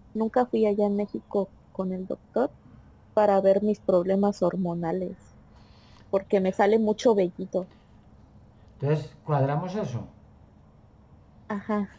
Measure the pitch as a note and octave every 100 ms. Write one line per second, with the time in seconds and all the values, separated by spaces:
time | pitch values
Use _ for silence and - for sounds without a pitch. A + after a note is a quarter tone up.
0 | - G#3+ A3 B3 B3 A3+ G#3+ G3+ G#3 G3+
1 | G3+ A3 - G3+ F#3+ - - - F#3+ F#3
2 | F#3 - - A3 C4+ - - - - -
3 | - - G#3 G3 G3 G3 G#3 G3+ - F#3
4 | F#3 G3 G3+ G3+ F3 F3+ F3 E3+ E3 F#3
5 | F#3 F#3 - - - - - - - -
6 | - F#3+ - G3+ F#3 F#3+ G3+ A3+ G#3+ G#3+
7 | B3 G3+ F3+ - F#3 F#3 F#3 - _ -
8 | - - - - - - - - C#3 D3+
9 | - - - C#3+ C3+ D#3 F3+ G#3 C#3+ A#2
10 | - - - - - _ - _ _ _
11 | - - - - - G#3 G#3 G#3 G3